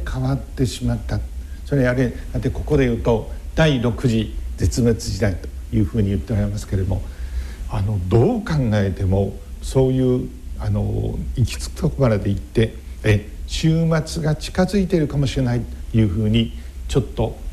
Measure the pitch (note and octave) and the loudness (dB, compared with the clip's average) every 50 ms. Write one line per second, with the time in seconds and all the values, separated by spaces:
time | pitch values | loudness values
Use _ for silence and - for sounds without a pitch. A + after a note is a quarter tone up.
0 | - - - C3 C3 B2+ C#3 - - - - - C3 - - - B2 A#2+ A#2 G#2+ | -4 -4 -4 -2 0 0 0 -2 -4 -8 -2 -2 -2 -2 0 -2 -2 -2 -2 -2
1 | - - - G#2 - - - - - - - - - - C#3+ C#3 B2+ B2 B2 C3 | -2 -4 -4 -4 -4 -6 -8 -10 -10 -10 -12 -12 -4 0 2 2 4 4 4 2
2 | C3 A#2 - - - - - B2+ A2+ C3 - - - - D3+ C#3+ C3+ B2 A#2 A2+ | 0 0 -2 -6 -10 -6 -6 -4 -2 -2 -4 -4 -2 2 2 4 4 4 2 0
3 | A2+ B2+ A#2 G#2+ - - - - - - - - D#3+ D#3 C#3+ B2 A2 B2 G#2+ - | 2 2 2 2 0 -4 -8 -10 -10 -4 2 4 4 4 4 4 2 0 0 2
4 | - B2+ A2+ A2+ G#2+ - - - - - - - - - - C3+ A#2 A#2+ A2 - | 0 2 2 2 0 0 -4 -6 -6 -6 -2 0 0 2 2 4 4 4 4 2
5 | - - G#2 F#2+ A2 G2+ F2+ - - - - - - - - A2 G#2+ - - A#2 | 0 -4 -2 0 0 0 0 -2 -6 -10 -10 -10 -8 -2 0 2 2 2 2 2
6 | G2 G2 G2+ F#2 - - A#2 G2+ G#2 G2+ G2+ G#2 - - G#2 F#2 F#2 F#2 F#2+ F#2+ | 2 2 2 0 -2 0 0 0 0 0 -2 -4 -4 -2 -2 -2 0 0 0 -2
7 | - - - - - - - - - - - - - - - G#2+ F#2+ G#2+ G#2+ F#2 | -2 -6 -8 -8 -8 -6 -4 -6 -6 -6 -8 -8 -8 -6 -4 -2 -2 0 0 -2
8 | F2 F#2 A2 A#2 C3 G3 B3+ A3 - - D#3+ D3+ B2+ A2+ G#2 G#2+ G2 G2 E2+ - | 0 2 4 4 6 4 2 0 -2 0 0 2 2 2 2 2 2 2 0 0
9 | G2 F2+ F#2+ G2 G2+ G#2 - - - - - - - - - C3+ C3 C3 C3 C3 | 0 2 2 2 2 0 -2 -8 -12 -12 -12 -8 -8 0 2 4 4 4 4 2
10 | B2+ B2+ B2 B2+ - - - - - - - - - G#2 G#2 G#2 G2+ G#2 G#2 G#2+ | 4 2 2 2 -2 -6 -10 -12 -12 -10 -8 -6 -2 -2 0 0 0 0 -2 -2
11 | G#2+ A2 A2+ A2 - - - - A#2 - - - - - - - - D#3 - C3+ | -2 -2 -4 -4 -4 -4 0 0 0 0 0 -4 -8 -8 -4 -2 -2 -2 2 2
12 | C3+ A#2+ G#2+ G2+ G2+ G#2 G2 F#2 - - - A#2 A2+ A2+ - - - - - - | 4 4 4 2 2 0 -2 -2 -4 -2 2 2 2 2 0 -8 -12 -12 -12 -2
13 | - A2 G#2 G2+ - - - - - - - - - D#3+ D#3+ E3 E3 E3 E3 D#3 | 2 2 4 4 2 -2 -10 -10 -8 -6 -4 0 2 2 4 4 4 4 2 2
14 | D#3 - - E3+ D3+ D3+ D3+ - - - - - F#3 F#3 - G3+ F#3 E3 - E3 | 0 -2 -4 -2 0 0 0 -2 -4 -4 0 0 2 2 4 2 2 4 2 2
15 | D3+ - C#3+ C#3+ C#3+ - - C#3 B2+ A#2+ A#2+ A#2 A2 - - - - - - A2+ | 2 2 2 0 0 2 2 0 0 2 0 0 -2 -4 -8 -10 -8 0 2 4
16 | A2 G2+ F2 A2 G#2+ G#2+ A2 A2+ A2+ - - - - - - - - - - C3+ | 4 4 4 2 2 4 4 4 2 0 -2 -8 -12 -12 -12 -10 -8 0 0 0
17 | A2 - - - A2+ - - - - - | 0 0 -2 -2 -2 -2 -2 -6 -8 -10